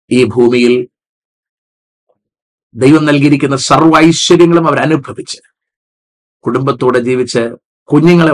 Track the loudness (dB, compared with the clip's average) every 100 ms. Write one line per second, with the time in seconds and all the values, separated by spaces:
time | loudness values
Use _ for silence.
0 | -4 -2 0 0 0 0 0 0 -4 _
1 | _ _ _ _ _ _ _ _ _ _
2 | _ _ _ _ _ _ _ -2 2 2
3 | 2 0 0 0 -2 -4 -2 0 2 2
4 | 2 2 2 2 4 2 0 -2 -2 -4
5 | -6 -16 -16 -18 _ _ _ _ _ _
6 | _ _ _ _ -6 -4 -4 -4 -2 -2
7 | -2 -4 -4 -4 -6 -10 _ _ -2 0
8 | 4 2 2